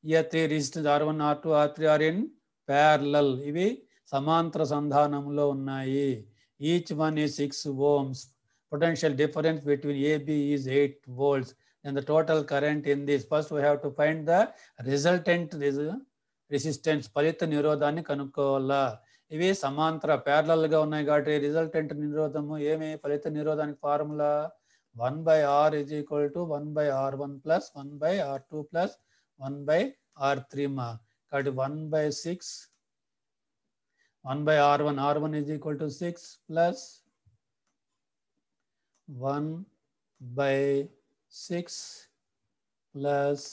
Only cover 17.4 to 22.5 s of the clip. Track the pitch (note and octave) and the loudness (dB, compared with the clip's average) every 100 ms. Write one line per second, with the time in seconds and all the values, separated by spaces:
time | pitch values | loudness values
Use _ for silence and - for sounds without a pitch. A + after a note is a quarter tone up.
17.4 | - D3 D3+ D3+ D3 D#3 D#3 C#3+ C#3 C#3+ | -2 2 2 2 0 -2 -4 -6 -4 -2
18.4 | C#3 C#3 C3+ C#3 C3 G#2+ _ _ _ D#3 | 0 2 0 0 0 -4 _ _ _ -2
19.4 | F#3 G3 - C#3+ D#3+ D#3+ D3 C#3+ - D3 | 0 0 -2 0 0 0 0 0 4 2
20.4 | D#3 D#3+ D#3+ D#3 D#3 D3+ C#3+ D3 D3 D3+ | 4 2 4 2 2 0 2 2 2 0
21.4 | C#3+ D#3 D#3+ D#3+ D3+ D3 D3 D3 D#3 D3 | 0 0 0 -2 -4 -4 -4 -2 -2 -2
22.4 | D3 | -6